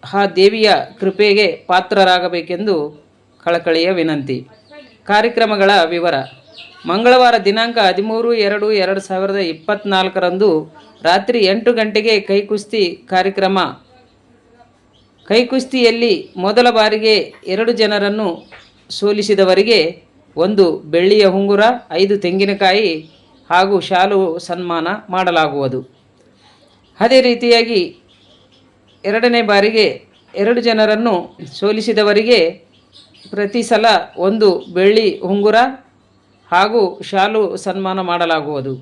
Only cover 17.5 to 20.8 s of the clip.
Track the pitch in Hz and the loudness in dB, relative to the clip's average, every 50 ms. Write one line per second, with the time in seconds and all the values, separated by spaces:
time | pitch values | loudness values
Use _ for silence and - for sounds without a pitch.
17.5 | 185 196 226 226 240 190 220 208 208 208 202 202 208 214 220 190 170 - - _ | -4 -2 0 -2 0 0 0 0 0 0 -2 -2 -2 -2 -4 -6 -6 -8 -14 _
18.5 | - - - _ _ _ _ _ - - 202 202 208 208 208 214 208 190 190 185 | -20 -20 -20 _ _ _ _ _ -12 -4 -2 -2 -2 -2 0 0 2 2 4 4
19.5 | 185 190 214 220 233 202 151 165 180 - _ _ _ _ _ _ _ 147 165 190 | 4 2 4 2 2 2 2 0 -4 -10 _ _ _ _ _ _ _ -2 -2 0
20.5 | 214 196 190 170 151 - | 2 2 2 2 2 -4